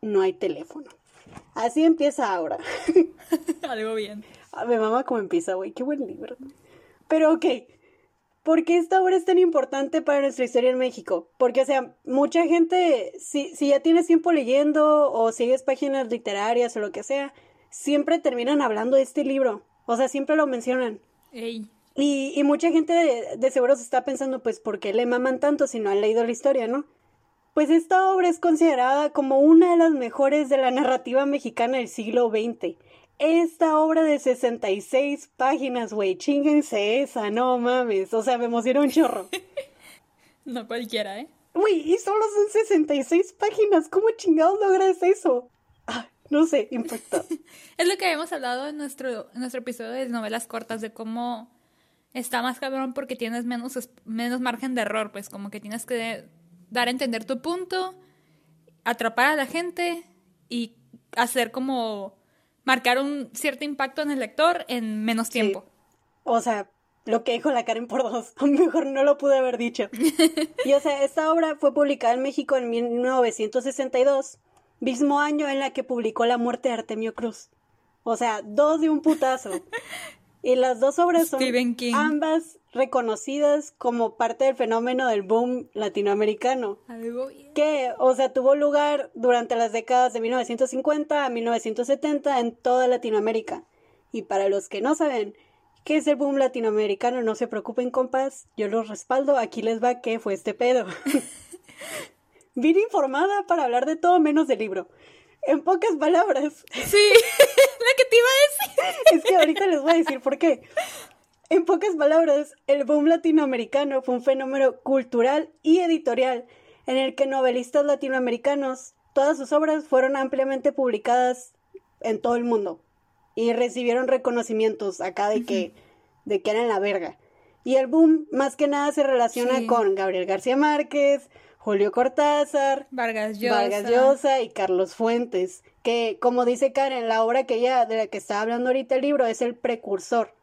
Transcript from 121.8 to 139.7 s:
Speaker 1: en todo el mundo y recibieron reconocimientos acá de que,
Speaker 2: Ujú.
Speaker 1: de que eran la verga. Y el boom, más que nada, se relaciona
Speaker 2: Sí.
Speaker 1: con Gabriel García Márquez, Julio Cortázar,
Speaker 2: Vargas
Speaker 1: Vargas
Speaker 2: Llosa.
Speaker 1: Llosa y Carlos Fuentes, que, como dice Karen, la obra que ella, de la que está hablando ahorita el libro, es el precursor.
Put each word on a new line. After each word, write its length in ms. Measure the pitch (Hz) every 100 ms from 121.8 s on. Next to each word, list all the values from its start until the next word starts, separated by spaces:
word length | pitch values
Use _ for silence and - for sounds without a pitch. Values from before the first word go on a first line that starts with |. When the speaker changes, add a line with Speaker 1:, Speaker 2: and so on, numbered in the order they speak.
| _ _
Speaker 1:
en 200 | 226 214
todo 160 | 233 240
el 80 |
mundo 360 | 240 226 196 165 _ _ _ _ _
y 180 | - 233
recibieron 560 | 233 247 240 240 240 254
reconocimientos 920 | 254 254 240 226 220 220 208 202 185
acá 280 | 185 180 202
de 160 | 214
que, 280 | 240 190 -
Speaker 2:
Ujú. 80 | - _ _ _ _ -
Speaker 1:
de 160 | 202
que 80 | -
eran 160 | 214 240
la 100 | 202
verga. 400 | 202 190 160 - _ _ _ _
Y 120 | 240 262
el 100 | 262
boom, 380 | 320 320 311 302
más 260 | 254 277 -
que 120 | 294
nada, 240 | 285 294
se 100 | 294
relaciona 560 | 277 254 233 247 240 254
Speaker 2:
Sí. 80 | 226
Speaker 1:
con 280 | 240 208
Gabriel 320 | 190 190 185 180
García 300 | 190 247 262
Márquez, 720 | 302 294 302 294 277 285 - _ _ _
Julio 340 | - 202 202
Cortázar, 920 | 220 247 254 294 294 285 294 277 269 277
Speaker 2:
Vargas 480 | 254 233 220 214 208
Speaker 1:
Vargas 420 | 240 208 196 208
Speaker 2:
Llosa. 60 | 202
Speaker 1:
Llosa 500 | 240 262 277 285 269
y 80 | 233
Carlos 440 | - 190 180 185
Fuentes, 680 | - 226 233 240 185 180 - _ _
que, 340 | - 233 226 -
como 240 | 247 247 247
dice 260 | 247 269
Karen, 340 | 262 269 262 226
la 140 | 226
obra 220 | 226 254
que 120 | 262 226
ella, 280 | 247 254 226
de 100 | 220
la 80 | 214
que 120 | 202
está 220 | - 202
hablando 280 | 220 240 247
ahorita 240 | 262 247 262
el 60 |
libro, 240 | 285 285 240
es 160 | 220
el 120 | 240 240
precursor. 800 | -